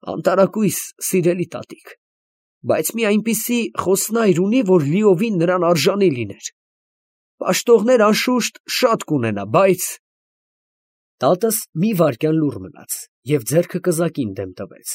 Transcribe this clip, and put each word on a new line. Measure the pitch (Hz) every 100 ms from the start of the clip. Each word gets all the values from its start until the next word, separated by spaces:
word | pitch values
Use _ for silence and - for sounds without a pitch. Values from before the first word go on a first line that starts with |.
Անտարակույս, | - - 175 185 190 214 208 - - _
սիրելի | - 185 170 180 170
տատիկ, | - - - - - _ _ _ _ _ _
բայց | 120 120 160
մի | 226 220
այնպիսի | 214 214 220 - 240 226
խոսնայր | - - 190 - 220 220 165
ունի, | 190 254
որ | 202 185
լիովին | 139 175 214 175 233 196
նրան | 170 185
արժանի | 170 170 143 196 196
լիներ։ | 123 107 98 - _ _ _ _ _ _ _ _ _
Պաշտողներ | - 180 - 233 208 254
անշուշտ | 208 214 - 254 220 - -
շատ | - 254 226
կունենա, | - 151 113 101 101
բայց | 147 196 180 - - _ _ _ _ _ _ _ _ _ _ _ _
Տատս | 127 180 226 214 -
մի | 160 202
վայրկյան | 196 160 120 151 160
լուռ | 151 110
մնաց | 92 - 80 - - _
և | 117 147 113
ձեռքը | 151 175 180
կզակին | 180 160 170 156 113
դեմ | 95 95
տվեց։ | - 95 - -